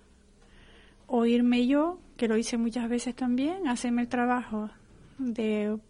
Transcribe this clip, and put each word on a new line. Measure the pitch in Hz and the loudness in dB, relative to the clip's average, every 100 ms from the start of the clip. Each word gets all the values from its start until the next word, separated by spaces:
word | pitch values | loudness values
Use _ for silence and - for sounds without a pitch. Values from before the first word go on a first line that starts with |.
| - - _ _ - - - - - - - | -20 -20 _ _ -20 -20 -20 -20 -20 -18 -2
o | 247 233 | 2 4
irme | 240 240 240 247 | 4 4 4 4
yo, | 285 320 370 - - | 4 2 -2 -12 -4
que | 233 | 0
lo | 220 | 0
hice | 233 240 | 0 -2
muchas | 233 247 233 | -2 -2 -2
veces | 240 254 233 | -4 -4 -4
también, | 254 247 285 381 320 | -2 0 0 -2 -2
hacerme | 240 247 240 | -2 -2 -2
el | 240 | -2
trabajo | 240 240 247 240 214 214 - - - - - | 0 0 0 -2 -6 -8 -12 -20 -20 -18 -8
de, | 254 220 220 214 208 214 | -6 -2 -2 0 -2 -4